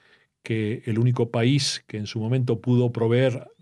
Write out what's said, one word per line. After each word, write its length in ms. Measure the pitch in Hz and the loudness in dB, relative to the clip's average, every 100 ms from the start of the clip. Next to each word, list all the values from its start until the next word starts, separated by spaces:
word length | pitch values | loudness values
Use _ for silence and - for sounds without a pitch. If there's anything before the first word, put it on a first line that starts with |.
| _ _ _ _ | _ _ _ _
que 400 | - 110 107 120 120 | -6 -4 -2 -4 -4
el 140 | 107 | 0
único 320 | 123 123 113 | 2 2 0
país 520 | 117 120 143 143 - - | 2 2 2 0 -6 -10
que 100 | 107 | -8
en 80 | 101 | -6
su 140 | 113 | -6
momento 420 | 110 131 127 110 | -2 0 0 -2
pudo 300 | 123 123 123 | 2 2 2
proveer 560 | 120 113 120 131 117 - _ | 0 0 2 2 0 -10 _